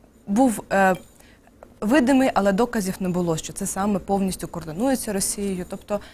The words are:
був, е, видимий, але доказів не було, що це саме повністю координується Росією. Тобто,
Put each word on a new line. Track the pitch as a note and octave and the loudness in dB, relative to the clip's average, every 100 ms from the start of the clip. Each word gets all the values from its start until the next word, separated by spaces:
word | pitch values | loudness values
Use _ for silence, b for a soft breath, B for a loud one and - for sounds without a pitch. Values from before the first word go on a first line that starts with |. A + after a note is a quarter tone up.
| _ _ - | _ _ -2
був, | G3+ C4+ G#3 - | 2 2 2 -2
е, | G3 F#3+ F#3 - - b b _ _ - - | 2 4 2 -6 -20 b b _ _ -20 -6
видимий, | G#3 D4+ B3 C4 C4 | 2 4 6 4 4
але | - G3+ | 2 2
доказів | F#3+ A#3+ A#3 F#3 - | 2 0 -2 -4 -4
не | F#3 | -2
було, | F3 E3+ D#3+ | 0 0 -2
що | - | -4
це | - F#3+ | -8 -8
саме | F#3+ G#3 F#3+ | -2 -2 -2
повністю | - G3 F#3+ - E3 | 0 0 0 -4 -10
координується | E3+ E3 D#3+ C4+ B3+ - | -10 -10 -4 0 0 -2
Росією. | G3 - G#3 G3+ F3+ E3+ | -4 -4 -4 -4 -4 -8
Тобто, | G3 - G3+ B | -12 -6 -8 B